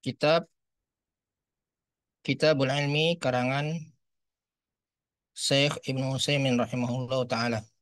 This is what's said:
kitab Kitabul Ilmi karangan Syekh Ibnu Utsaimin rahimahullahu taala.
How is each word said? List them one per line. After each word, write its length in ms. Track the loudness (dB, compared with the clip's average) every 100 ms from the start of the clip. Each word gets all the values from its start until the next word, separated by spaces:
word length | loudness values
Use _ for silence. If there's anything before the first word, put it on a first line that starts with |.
kitab 400 | -6 0 2 2 0 _ _ _ _ _ _ _ _ _ _ _ _ _ _ _ _ _
Kitabul 480 | -4 2 2 4 0
Ilmi 480 | 0 0 2 0 0
karangan 640 | 0 0 0 -2 -4 -6 -10 _ _ _ _ _ _ _ _ _ _ _ _ _ _
Syekh 480 | -8 0 2 2 0 -6
Ibnu 320 | -4 -2 -2
Utsaimin 320 | 0 0 2
rahimahullahu 720 | 0 0 -2 -2 -4 -2 -2
taala. 400 | -2 -2 -2 -2 -6 _